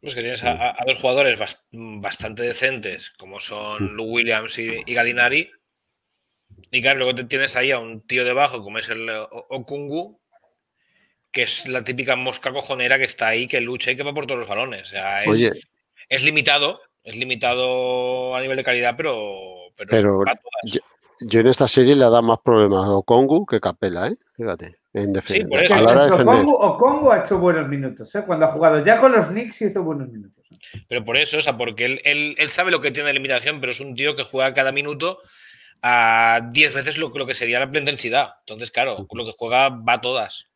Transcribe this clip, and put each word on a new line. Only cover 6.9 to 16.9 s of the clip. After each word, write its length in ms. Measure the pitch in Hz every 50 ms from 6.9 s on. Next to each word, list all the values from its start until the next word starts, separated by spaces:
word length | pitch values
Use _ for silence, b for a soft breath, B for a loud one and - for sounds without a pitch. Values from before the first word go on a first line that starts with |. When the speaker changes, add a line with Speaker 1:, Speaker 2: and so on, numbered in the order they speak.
| 139 135
Speaker 1:
luego 160 | 127 127 127
te 100 | 120 127
tienes 300 | 117 143 135 135 131 -
ahí 160 | 127 127 135
a 80 | 135 123
un 220 | 117 113 113 110
tío 240 | _ _ 127 123 123
debajo, 380 | 123 123 131 143 139 127 120 101
como 160 | 101 104 110
es 100 | 110 113
el, 180 | 113 110 113 113
eh, 120 | 110 107 107 -
O-, 140 | - 120 - _
Okungu, 720 | 131 135 120 - 143 143 143 143 143 165 185 208 214 _ _ _ _ _ _ _ _ _ _ _ _ _ _ _ _ _ _ _ _ _ _ _
que 120 | - 131 120
es 240 | 113 - - - 131
la 160 | 127 127 117
típica 320 | 127 127 123 131 123 127
mosca 360 | 123 127 131 123 - - 135
cojonera 460 | 127 143 135 - 139 127 123 123 131 135
que 60 | 135
está 220 | 120 - - 120 110
ahí, 200 | 113 117 127 127
que 140 | 135 131
lucha 300 | 120 117 127 123 - 127
y 40 | 131
que 80 | 127 139
va 100 | 143 143
por 120 | 151 143
todos 140 | 120 135 120
los 100 | 117 101
balones. 340 | 104 104 123 131 117 95 92
O 20 |
sea, 380 | - - 98 95 98 98 101 104
es, 60 | 107
Speaker 2:
Oye. 220 | 104 113 120 113 - - - _ _ _ _ _ b b b b
Speaker 1:
es 140 | 127 135 131
limitado, 540 | 156 151 151 143 151 143 147 143 147 190 - - _